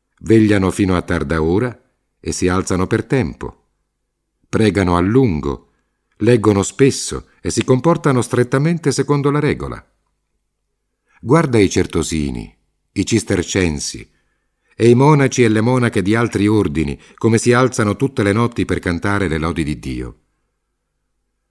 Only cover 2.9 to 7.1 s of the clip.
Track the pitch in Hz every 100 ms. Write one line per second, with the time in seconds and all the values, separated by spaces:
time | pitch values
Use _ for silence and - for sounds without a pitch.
2.9 | 110 - 135 80 60 - - _ _ _
3.9 | _ _ _ _ _ _ 95 107 95 90
4.9 | 87 92 123 127 78 69 64 _ _ _
5.9 | _ _ - 107 123 107 98 95 - 135
6.9 | - -